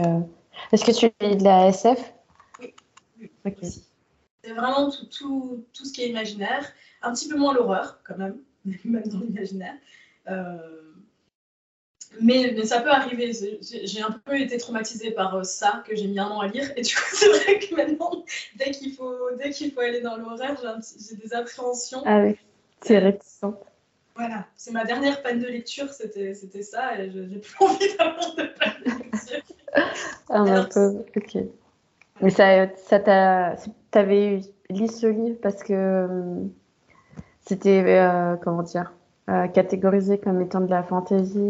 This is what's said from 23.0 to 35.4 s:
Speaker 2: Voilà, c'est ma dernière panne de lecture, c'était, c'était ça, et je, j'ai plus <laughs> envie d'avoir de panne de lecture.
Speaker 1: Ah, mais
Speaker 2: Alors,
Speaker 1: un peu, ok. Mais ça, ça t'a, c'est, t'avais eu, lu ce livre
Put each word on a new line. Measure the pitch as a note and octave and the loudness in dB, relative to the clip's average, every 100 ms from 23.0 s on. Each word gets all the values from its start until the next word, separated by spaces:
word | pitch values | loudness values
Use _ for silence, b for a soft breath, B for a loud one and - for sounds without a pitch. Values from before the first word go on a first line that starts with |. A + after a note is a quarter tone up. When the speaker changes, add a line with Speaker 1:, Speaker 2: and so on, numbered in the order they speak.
| F#3+ G3 - - G3+ - - _ _ _ _ A#3 | 6 0 -6 -10 -10 -10 -16 _ _ _ _ -12
Speaker 2:
Voilà, | A#3 G#3+ - - | -10 -10 -14 -18
c'est | A#3 | -8
ma | A3+ A3 | -6 -4
dernière | B3+ C#4 C#4 | -2 -2 -2
panne | B3 A#3+ | -4 -4
de | B3 | -4
lecture, | A#3 - C#4 C#4 | -8 -10 -10 -10
c'était, | - G#3+ G3+ G3 G3 | -10 -12 -8 -8 -10
c'était | F#3+ G3+ | -14 -14
ça, | G3+ A3+ C4 G3+ | -10 -6 -6 -6
et | F#3+ | -8
je, | F#3+ F#3 | -10 -12
j'ai | G3+ | -12
plus | - - | -8 2
<laughs> | F#4+ | 4
envie | - G4 - | 4 0 0
d'avoir | E4 E4 E4+ - | -2 -2 -6 -6
de | - - | -8 -4
panne | G#3+ - B3 | -4 -4 -6
de | - | -6
lecture. | - G#3 - C#4+ - - - - - B B B - | -8 -10 -8 -12 -12 -20 -4 0 0 B B B -2
Speaker 1:
Ah, | G#3+ | 2
mais | G3 | 4
Speaker 2:
Alors, | F#3+ F#3+ | 4 2
Speaker 1:
un | |
peu, | G3+ G3+ G3+ - G#3+ | 2 2 0 -6 -8
ok. | - G3 - - _ _ _ _ _ - | -6 -6 -8 -12 _ _ _ _ _ 0
Mais | F#3+ | 4
ça, | F#3+ G3 F#3+ F#3+ - | 8 8 8 4 -2
ça | - G3+ | 2 4
t'a, | G3+ F#3+ F#3+ F#3 F3 - | 6 6 6 4 2 -4
c'est, | - - _ | -10 -18 _
t'avais | A3 G3 G3+ G#3 G3 | 4 6 4 4 0
eu, | F#3+ _ - | -6 _ -8
lu | F#3+ A3 | -4 -4
ce | - A3+ | 0 0
livre | G#3+ A#3 A3+ | 0 -2 -2